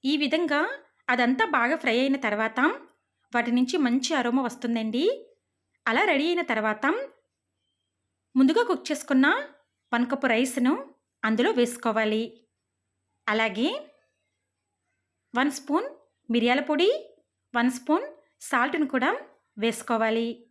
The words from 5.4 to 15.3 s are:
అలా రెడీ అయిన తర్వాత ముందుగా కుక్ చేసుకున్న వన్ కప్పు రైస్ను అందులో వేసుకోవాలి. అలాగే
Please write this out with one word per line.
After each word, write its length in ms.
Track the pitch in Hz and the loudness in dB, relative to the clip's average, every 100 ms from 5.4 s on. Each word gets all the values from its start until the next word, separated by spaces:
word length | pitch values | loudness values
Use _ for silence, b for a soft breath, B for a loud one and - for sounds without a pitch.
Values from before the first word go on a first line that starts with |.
| _ _ _ _ - | _ _ _ _ -2
అలా 120 | 233 415 | 0 2
రెడీ 160 | 285 311 | 2 0
అయిన 120 | 349 294 | -2 -2
తర్వాత 340 | 220 214 214 262 415 539 _ _ _ _ _ _ _ _ _ _ _ _ 262 | 0 0 0 -2 -2 -4 _ _ _ _ _ _ _ _ _ _ _ _ 4
ముందుగా 240 | 262 320 466 | 4 4 2
కుక్ 180 | 370 - | -2 -2
చేసుకున్న 360 | 302 - 262 277 453 587 - _ _ _ | -8 0 4 4 2 -4 -16 _ _ _
వన్ 160 | 233 247 | -2 -2
కప్పు 200 | 269 269 | -2 0
రైస్ను 400 | 226 262 262 247 392 554 - _ _ 220 | 0 0 0 0 0 -4 -18 _ _ -2
అందులో 240 | 220 311 381 | 2 2 2
వేసుకోవాలి. 640 | 240 240 233 214 220 220 226 - _ _ _ _ _ _ _ _ - | 0 0 -2 0 0 -2 -4 -10 _ _ _ _ _ _ _ _ -4
అలాగే 340 | 214 226 190 269 539 - _ _ _ _ _ _ _ _ _ _ _ _ _ _ | 0 0 0 -2 -2 -10 _ _ _ _ _ _ _ _ _ _ _ _ _ _